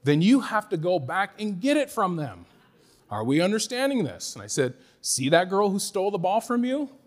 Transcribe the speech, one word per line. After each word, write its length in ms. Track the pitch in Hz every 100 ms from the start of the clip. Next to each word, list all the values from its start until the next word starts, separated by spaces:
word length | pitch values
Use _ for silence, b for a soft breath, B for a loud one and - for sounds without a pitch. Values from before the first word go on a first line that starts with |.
then 180 | 135 147
you 200 | 185 262
have 280 | - 214 -
to 80 | 175
go 220 | 170 180
back 420 | 131 180 196 -
and 180 | 214 180
get 160 | 254 294
it 140 | 269
from 280 | - 190 170
them. 280 | 139 90 85 b b b b b _
Are 140 | 104
we 180 | 113 147
understanding 600 | 180 214 214 247 277 269
this?" 320 | 147 87 - -
And 80 |
I 40 | 101
said, 280 | - 127 - b b
"See 280 | - - 139
that 200 | 160 185
girl 200 | 196 208
who 80 | 190
stole 320 | - 196 196
the 80 | 202
ball 200 | 180 214
from 240 | - 240
you? 260 | 247 269 277 -